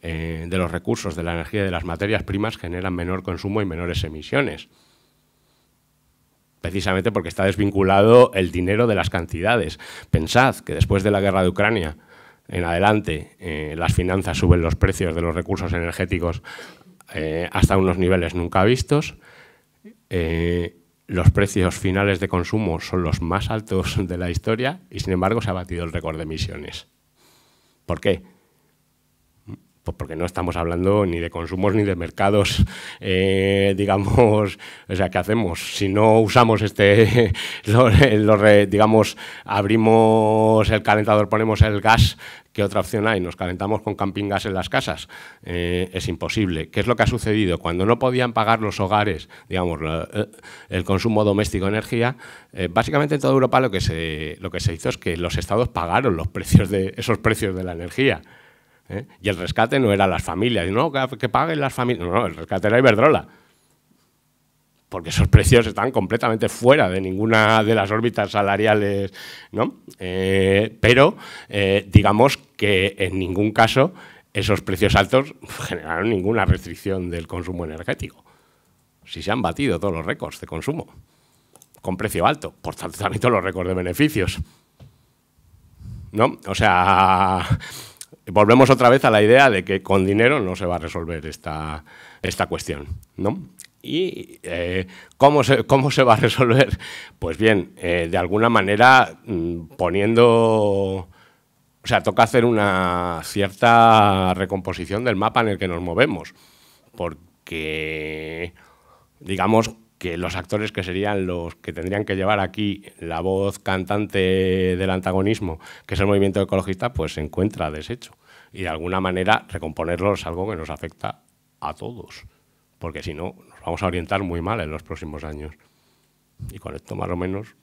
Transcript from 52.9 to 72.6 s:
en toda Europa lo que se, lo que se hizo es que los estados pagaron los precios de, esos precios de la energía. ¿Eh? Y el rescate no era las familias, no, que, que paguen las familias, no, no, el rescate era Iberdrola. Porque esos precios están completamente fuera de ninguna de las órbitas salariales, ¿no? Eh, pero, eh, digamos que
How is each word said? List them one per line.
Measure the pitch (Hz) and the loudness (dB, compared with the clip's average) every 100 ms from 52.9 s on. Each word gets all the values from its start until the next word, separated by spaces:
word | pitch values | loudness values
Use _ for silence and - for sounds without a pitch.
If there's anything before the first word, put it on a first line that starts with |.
| 151 147 147 | 0 0 0
en | |
toda | 135 | 2
Europa | 135 127 131 | 2 2 2
lo | 127 | 0
que | 95 | -2
se, | - 80 82 78 78 82 | -4 -4 -6 -6 -8 -10
lo | 92 | -10
que | 87 | -6
se | - | -6
hizo | 85 - | -4 -6
es | - | -6
que | - 82 | -6 -4
los | 87 - | -4 -6
estados | - 101 123 | -2 -2 -2
pagaron | - 85 95 131 85 | -4 0 0 0 -2
los | 85 | -4
precios | 98 - - 98 | -8 4 4 4
de, | 98 95 - | -2 -2 -6
esos | - 110 | -4 -2
precios | 113 110 104 | 0 0 -4
de | 92 92 | -6 -8
la | |
energía. | 85 87 - 135 85 - - _ _ _ _ _ | -10 -10 -2 -2 -2 -8 -20 _ _ _ _ _
¿Eh? | 95 139 _ | -12 -12 _
Y | 98 | -4
el | 90 | -4
rescate | 87 78 117 139 | -4 -2 0 2
no | 123 | 2
era | 101 98 | 4 2
las | 82 | 0
familias, | - 85 117 110 85 | -6 -4 -2 -2 -2
no, | 101 160 | -2 -2
que, | 139 131 131 | -2 -6 -6
que | 123 | -4
paguen | 117 156 156 | -2 -2 -2
las | 139 | -4
familias, | - 123 110 87 | -2 -2 -2 -2
no, | |
no, | 95 107 | -2 -2
el | 78 | -6
rescate | 82 98 104 | -6 -2 2
era | 117 | 4
Iberdrola. | 131 104 139 117 - _ _ _ _ _ _ _ _ _ _ _ _ _ _ _ _ | 4 6 4 2 -2 _ _ _ _ _ _ _ _ _ _ _ _ _ _ _ _
Porque | 95 85 | -10 -6
esos | - - | -2 4
precios | 117 92 123 113 | 4 6 6 4
están | 101 110 | -2 -2
completamente | 117 95 117 120 110 113 | -2 -2 -2 0 0 -2
fuera | - 120 147 101 | 0 4 4 4
de | 92 | 0
ninguna | 95 92 110 110 107 110 | -4 -2 2 4 6 6
de | 107 | 4
las | 113 98 | 2 2
órbitas | 107 117 110 101 | 0 0 -2 -2
salariales, | 107 101 101 110 107 101 98 98 - - - - | 0 0 2 2 2 2 -2 -6 -10 -20 -20 -10
¿no? | 101 120 - - - | -4 -4 -4 -20 -14
Eh, | 92 92 95 95 95 98 110 - | -8 -4 0 2 4 4 2 2
pero, | - 123 143 220 - - - | 4 6 6 4 -16 -20 -10
eh, | 101 98 98 98 | -2 2 0 6
digamos | 101 98 104 131 139 | 4 6 4 4 2
que | _ _ | _ _